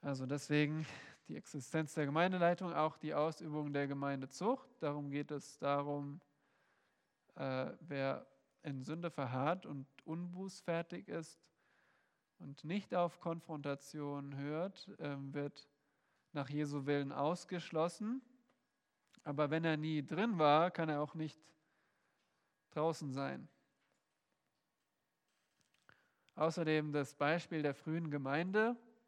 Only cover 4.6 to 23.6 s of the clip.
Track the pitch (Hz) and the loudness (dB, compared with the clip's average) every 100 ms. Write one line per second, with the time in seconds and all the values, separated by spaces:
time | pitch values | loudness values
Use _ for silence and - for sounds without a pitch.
4.6 | - - 156 147 143 139 147 147 - - | -4 -6 -4 -2 -4 -4 -4 -6 -8 -4
5.6 | 143 143 143 143 143 147 _ _ _ _ | 0 2 0 -4 -4 -10 _ _ _ _
6.6 | _ _ _ _ _ _ _ - 139 131 | _ _ _ _ _ _ _ -6 -4 -2
7.6 | 131 - 156 143 135 135 - _ _ _ | -4 -6 -8 -2 -2 -2 -6 _ _ _
8.6 | - 139 127 160 170 - 131 127 139 185 | -8 -8 -6 -6 -6 -4 -2 0 0 0
9.6 | 170 143 135 - - 160 175 175 190 - | -4 -10 -10 -16 -8 -6 -6 -8 -10 -10
10.6 | - 165 170 175 196 165 160 - _ _ | -4 -4 -2 -10 -8 -8 -8 -16 _ _
11.6 | _ _ _ _ _ _ _ _ 160 143 | _ _ _ _ _ _ _ _ -16 -10
12.6 | 151 190 196 196 175 - 180 165 - 156 | -4 -4 0 2 2 0 -4 -4 -6 -6
13.6 | 143 139 - 156 143 143 139 139 143 151 | -4 -4 -6 -8 -6 -6 -6 -6 -4 -2
14.6 | 185 196 - 180 156 139 139 143 143 - | -4 -6 -18 -8 -6 -4 -6 -4 -4 -6
15.6 | - _ _ _ _ _ _ 151 135 147 | -20 _ _ _ _ _ _ -6 -2 0
16.6 | 151 143 135 143 139 135 143 175 - 185 | 0 0 2 2 2 0 0 0 -2 -6
17.6 | - 160 170 - 208 262 - _ _ _ | -2 2 2 0 -4 -4 -6 _ _ _
18.6 | _ _ _ _ _ - - 143 147 156 | _ _ _ _ _ -14 -6 2 2 4
19.6 | 165 156 156 156 135 151 226 190 156 147 | 2 2 0 -2 -2 0 0 6 8 8
20.6 | 175 175 160 147 147 165 156 - - _ | 6 2 0 0 -2 -4 -6 -8 -20 _
21.6 | _ _ _ _ _ _ _ _ _ _ | _ _ _ _ _ _ _ _ _ _
22.6 | _ - 156 160 147 131 135 135 - _ | _ 0 0 0 -4 -4 -4 -6 -12 _